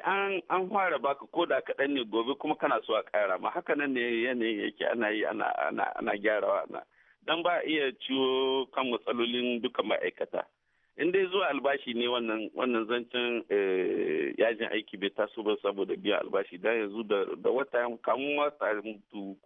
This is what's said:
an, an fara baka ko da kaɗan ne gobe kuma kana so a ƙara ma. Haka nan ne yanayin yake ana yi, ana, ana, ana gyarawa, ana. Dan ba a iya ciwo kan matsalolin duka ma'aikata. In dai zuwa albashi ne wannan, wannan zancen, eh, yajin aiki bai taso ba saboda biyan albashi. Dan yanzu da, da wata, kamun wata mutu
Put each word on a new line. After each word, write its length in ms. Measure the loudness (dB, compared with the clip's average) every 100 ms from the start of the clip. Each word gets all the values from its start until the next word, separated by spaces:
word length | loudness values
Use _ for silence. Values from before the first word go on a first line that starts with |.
| 0
an, 360 | 0 0 -2 0
an 200 | 0 0
fara 300 | 2 2 2
baka 260 | 0 -2 -4
ko 140 | -2 2
da 160 | 2
kaɗan 320 | 0 -2 0
ne 100 | 0 0
gobe 300 | 0 0 -2
kuma 160 | -2 0
kana 240 | 2 0 2
so 80 | -2
a 80 |
ƙara 360 | 0 0 2 0
ma. 80 | -2
Haka 260 | -4 -2 0
nan 180 | 0
ne 60 | 0 0 0 0
yanayin 340 | 0 0 0 -2
yake 160 | -2 0
ana 180 | 2 0
yi, 160 | 0 0
ana, 200 | 0 -2 0 0
ana, 240 | 0 -2 -2
ana 160 | -2 0
gyarawa, 500 | 2 2 2 0 -2
ana. 140 | -10 -14 _ _ _ -4
Dan 160 | 0
ba 160 | 2 0
a 60 | 0
iya 260 | 0 0
ciwo 760 | -2 -2 2 2 2 2 0 -2
kan 200 | -2 -2
matsalolin 680 | -2 -2 0 0 0 0 0
duka 200 | -2 -2
ma'aikata. 640 | -2 0 -2 -4 -4 -4 -6 _ _ _ _ -2
In 140 | 0
dai 140 | 2 2
zuwa 160 | 0 0
albashi 440 | 0 0 -2 -2 -2
ne 120 | 0
wannan, 440 | 0 -2 -2 -4
wannan 320 | -2 0 0 0
zancen, 560 | -2 -2 -2 0 -2 2
eh, 840 | 2 4 2 2 2 0 0 0 2
yajin 300 | 2 2 -2
aiki 280 | -4 -4 -4
bai 100 | -4
taso 320 | -2 -4 -2
ba 120 | -2 0
saboda 320 | 0 0 0 0
biyan 240 | 0 0 2
albashi. 320 | -2 -2 -2
Dan 140 | 0 0
yanzu 240 | 0 -4 0
da, 160 | 0 0 0
da 80 | 0
wata, 380 | 2 0 0 -2 -2
kamun 340 | 0 0 0 0
wata 360 | 0 0 0 0
mutu 520 | -4 -10 -12 -10 -10 -10